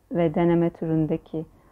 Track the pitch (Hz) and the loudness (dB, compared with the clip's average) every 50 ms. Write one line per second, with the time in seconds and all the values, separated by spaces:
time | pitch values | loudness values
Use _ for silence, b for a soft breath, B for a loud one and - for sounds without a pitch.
0 | _ - - 170 170 165 151 180 170 170 170 170 170 170 170 - 175 160 160 160 | _ -6 -2 0 0 0 2 2 2 4 4 2 2 0 -2 -4 -4 -2 0 0
1 | 156 151 160 160 - - - 156 160 - b b b b | 0 0 -2 -6 -6 -8 -10 -10 -10 -10 b b b b